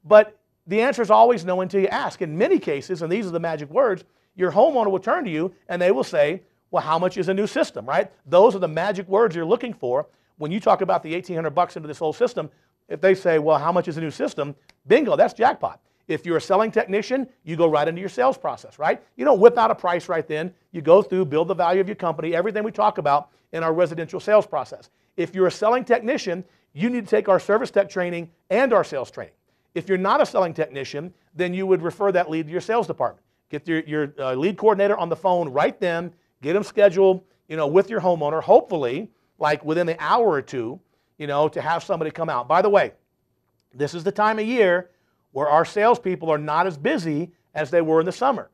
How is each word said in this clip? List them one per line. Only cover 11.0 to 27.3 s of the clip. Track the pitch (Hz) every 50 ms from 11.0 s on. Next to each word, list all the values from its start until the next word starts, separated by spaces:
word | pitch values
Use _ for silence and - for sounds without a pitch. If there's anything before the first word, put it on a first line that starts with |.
| -
the | 156 160
eighteen | 180 - - 180
hundred | 160 160 156 135
bucks | 175 175 170 -
into | 175 156
this | 151 147 -
old | 170 156 151
system. | - 240 240 - 180 151 147 _ _ _ _ _ _ _
If | _ 165 151
they | 165 190 190
say, | 185 - 180 160 156
"Well, | 147 160 156
how | 139 147 165 175
much | 180 - 180
is | 151
a | 165
new | 165 151
system?" | - - - 269 - - 143 143 139 _ _ _ _ _ _
Bingo, | 131 214 294 302 220 151
that's | 147 208 226 -
jackpot. | - 220 269 311 - - 95 - _ _ _ _ _ _
If | - 165 147 -
you're | 170 165
a | 151
selling | - - 190 196 220 220
technician, | - 214 - 185 190 208 208 - 247 269 254 - _ _ _
you | 156 165
go | 156 170
right | 160 151 147 151
into | 165 165 175
your | 196 185
sales | - 247 247 269 240
process, | - - 151 123 - - 110 _
right? | - 147 165 226 - _ _ _
You | - 254
don't | 294 269 180
whip | 208 226 -
out | 240 220 220
a | 220
price | - - 180 175 175 -
right | - 175 165 156
then. | - 156 151 165 180 - _ _ _
You | - 170 143
go | 156 170 202
through, | 190 196 185 185 190
build | 147 139 156 170
the | 170 185
value | 165 175 170 180 190
of | 185
your | 190 214
company, | - 190 170 156 156 156 165 170
everything | 165 180 220 185 214 208
we | 202
talk | 175 - 208 208 202 -
about | 151 143 139 147 - _ _ _ _ _ -
in | 165 165
our | 165 160
residential | 165 180 151 165 170 165 - - 180
sales | - 208 214 214 202
process. | - - 143 127 - 135 110 - _ _ _ _ _ _
If | - 170 170 -
you're | 185 185
a | 175
selling | - - 214 214 240 254 -
technician, | - 240 - 214 226 302 269 - 196 175 185 180 _ _ _ _ _ _
you | 139 190 247
need | 247 240 202
to | -
take | 214 214 202
our | 202